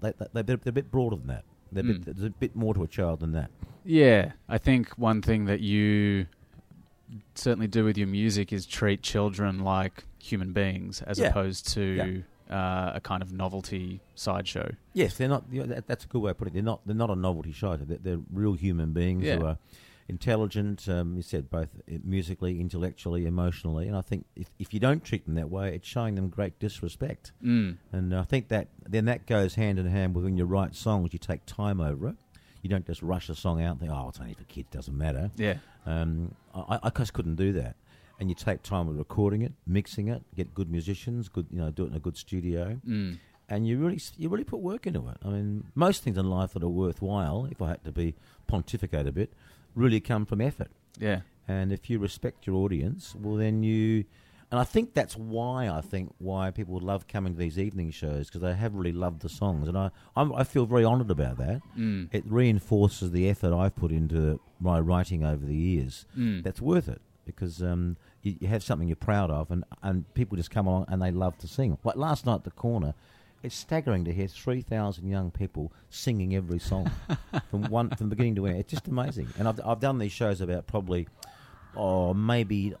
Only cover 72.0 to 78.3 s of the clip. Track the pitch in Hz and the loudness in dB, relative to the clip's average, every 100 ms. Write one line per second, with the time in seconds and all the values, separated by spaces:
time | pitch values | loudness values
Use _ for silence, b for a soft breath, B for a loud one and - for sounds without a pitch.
72 | 151 151 131 107 - - 120 117 73 76 | 0 0 2 0 -2 -4 -2 0 0 -4
73 | b b b b 127 - - 160 147 95 | b b b b -12 -10 -4 -2 2 0
74 | 85 87 98 - - 127 - 110 104 92 | 0 -2 -4 -4 -4 -2 -2 -2 -2 -4
75 | 92 98 92 - 98 - 78 b b - | -4 -2 -2 -4 -6 -4 -8 b b -6
76 | - 110 92 95 90 85 - 95 92 - | -2 0 2 0 0 -2 -2 -2 0 -4
77 | - 160 - - - 101 110 110 120 110 | -4 -6 -4 -6 -4 -2 0 0 0 0
78 | 107 104 120 | -2 2 2